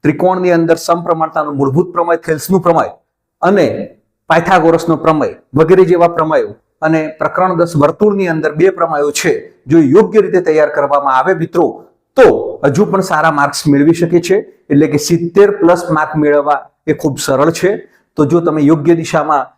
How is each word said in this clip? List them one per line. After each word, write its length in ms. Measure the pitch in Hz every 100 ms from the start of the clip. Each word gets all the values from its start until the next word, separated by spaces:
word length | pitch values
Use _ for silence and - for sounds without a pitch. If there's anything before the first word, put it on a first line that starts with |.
ત્રિકોણની 500 | 143 143 180 185 180 170
અંદર 200 | 165 165
સમપ્રમાણતાનું 800 | - 175 175 165 156 156 151 143
મૂળભૂત 320 | 139 135 180 175
પ્રમેય, 260 | 170 170 -
થેલ્સનું 360 | 156 - 190
પ્રમેય 320 | 170 160 104 - _ _ _ _
અને 240 | 175 202 139 - - _ _ _ _
પાયથાગોરસનો 680 | 160 165 190 165 165 165 160
પ્રમેય 420 | - 151 117 - _ 131
વગેરે 300 | 160 185 175
જેવા 220 | 175 170 165
પ્રમેયો, 360 | 156 151 107 104 _ _ 156
અને 160 | 160 156 -
પ્રકરણ 400 | 151 - 185 175
દસ 180 | 170 147
વર્તુળની 480 | 147 - 214 202 185 160
અંદર 180 | 151 151
બે 100 | 185 180
પ્રમેયો 340 | 165 151 147
છે, 220 | 143 170 - - _ -
જો 160 | 165 143 165
યોગ્ય 260 | 214 214
રીતે 240 | 190 185 170
તૈયાર 260 | 156 151 151
કરવામાં 400 | 143 143 135 131
આવે, 160 | 151
મિત્રો, 320 | 175 165 165 147 - - _ _ -
તો 120 | 240 - - -
હજુ 220 | 143 139 196
પણ 240 | 190 185
સારા 240 | 156 160 147
માર્ક્સ 240 | 143 - 151
મેળવી 320 | 143 147 165
શકે 180 | 170 175
છે. 160 | 170 208 - _ _
એટલે 180 | 143 151
કે 100 | 147 -
સિત્તેર 400 | 170 170 196 202 202
પ્લસ 300 | 170 175 175
માર્ક 260 | 156 156 156
મેળવવા 460 | 147 147 143 143 - _ -
એ 80 |
ખૂબ 240 | 151 156 131
સરળ 340 | - 135 151
છે. 380 | 165 180 214 - _ _ -
તો 100 | 147
જો 140 | 170
તમે 200 | 165 156
યોગ્ય 340 | 143 160 147 170
દિશામાં 520 | 160 165 151 147 127